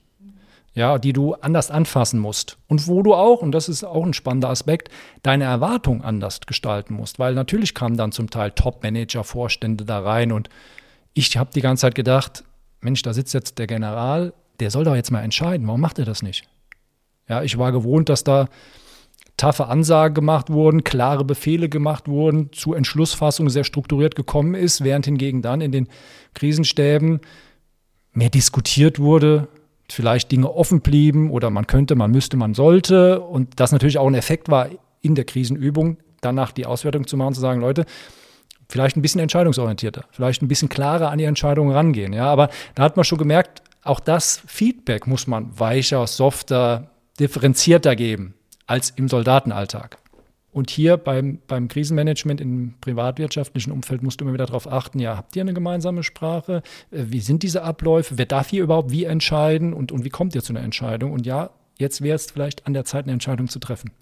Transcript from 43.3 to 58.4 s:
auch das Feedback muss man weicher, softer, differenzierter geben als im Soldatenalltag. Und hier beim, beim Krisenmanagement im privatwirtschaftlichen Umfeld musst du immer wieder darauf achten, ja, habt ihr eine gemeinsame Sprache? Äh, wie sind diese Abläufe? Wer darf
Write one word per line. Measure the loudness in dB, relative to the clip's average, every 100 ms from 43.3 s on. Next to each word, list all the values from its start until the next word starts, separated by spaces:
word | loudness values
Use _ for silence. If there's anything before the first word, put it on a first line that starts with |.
| 2 2 -4 _ _
auch | -4 -2
das | 0 0 0 -4 -6
Feedback | -2 0 0 -4 -4 -2
muss | -2 -2
man | -6 -6 -2
weicher, | 0 0 0 0 -2
softer, | 2 2 2 -2 0 2 0 -6 _ _ -2
differenzierter | -2 2 2 4 6 6 6 2
geben | 0 -4 -8 -16 _ _ -4
als | -4 -4
im | -4 -2
Soldatenalltag. | 0 4 2 2 -4 -6 -10 -14 -20 _ _ _ _ _
Und | -6 -6
hier | 2 4 4
beim, | 2 -2 -2 -6 -6
beim | -6 -4
Krisenmanagement | -4 -2 0 0 -2 -4 -4
im | -4 -4 -6 -8
privatwirtschaftlichen | -8 -4 -4 -4 -6 -6 -6 -6 -8
Umfeld | -8 -6 -6
musst | -6 -6
du | -6
immer |
wieder | -4 -4
darauf | -6 -6
achten, | -6 -6 -6
ja, | -6 -6
habt | -8 -6
ihr |
eine | -4
gemeinsame | -4 -4 -4 -4 -6
Sprache? | -8 -8 -6 -6 -6 -8 -8 -18 -14
Äh, | -8 -6
wie | -4
sind | -2 -2
diese | -2 -4
Abläufe? | -6 -4 0 2 0 -4
Wer | -2
darf | -2